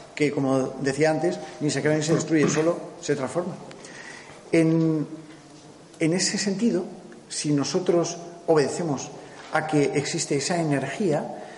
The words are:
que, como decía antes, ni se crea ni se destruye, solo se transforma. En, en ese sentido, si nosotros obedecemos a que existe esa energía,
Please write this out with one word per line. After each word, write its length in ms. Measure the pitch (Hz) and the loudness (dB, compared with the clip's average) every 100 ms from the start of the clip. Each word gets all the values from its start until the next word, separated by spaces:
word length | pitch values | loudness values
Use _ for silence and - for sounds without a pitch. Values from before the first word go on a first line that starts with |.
| - | -12
que, 180 | - 147 | 0 0
como 260 | 143 135 135 131 - | 2 2 2 0 -2
decía 300 | 135 135 156 | -2 2 2
antes, 280 | 156 170 180 - - | 2 0 -2 -6 -4
ni 100 | 147 | -2
se 120 | 139 | 0
crea 120 | 151 156 | 2 2
ni 60 | |
se 120 | 151 | 2
destruye, 340 | 160 - 156 135 | 2 4 4 4
solo 300 | 151 160 170 - - | 4 2 0 -4 -8
se 140 | - | -4
transforma. 400 | 139 127 170 180 - - - - - - - - - - | -2 -2 -4 -4 -6 -12 -18 -18 -16 -16 -18 -18 -20 0
En, 540 | 165 160 165 160 156 135 - - - - - - - - - | 4 4 4 4 2 -2 -8 -16 -20 -20 -20 -20 -20 -14 -2
en 140 | 160 | 0
ese 260 | 180 - 202 | 2 0 -2
sentido, 460 | 208 190 233 175 - - - - - | -2 0 2 0 -2 -10 -18 -20 -12
si 240 | - 151 | -6 0
nosotros 640 | 143 135 185 180 170 160 - - - - | 0 2 0 2 2 2 -4 -12 -4 2
obedecemos 640 | 156 139 - 170 127 - - - - - | 4 4 0 -2 -4 -6 -14 -18 -18 -4
a 140 | 156 151 | -2 2
que 260 | 151 139 | 2 2
existe 420 | 143 143 170 - 143 | 2 -2 -2 -2 0
esa 240 | - 175 | 0 0
energía, 800 | 160 139 135 - 196 - - - - | 2 0 -2 -2 0 0 -2 -8 -14